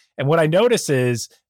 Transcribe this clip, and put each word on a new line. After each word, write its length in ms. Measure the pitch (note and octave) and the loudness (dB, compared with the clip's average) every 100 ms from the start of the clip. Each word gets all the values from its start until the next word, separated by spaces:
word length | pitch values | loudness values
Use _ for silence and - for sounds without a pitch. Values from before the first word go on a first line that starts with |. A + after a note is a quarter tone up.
| _ - | _ -6
And 120 | C3 | -2
what 120 | E3 | 0
I 60 | D#3 | 2
notice 420 | F3 A#3+ A3+ - | 2 2 0 0
is 400 | C3+ B2 A#2 - _ | 0 0 -2 -8 _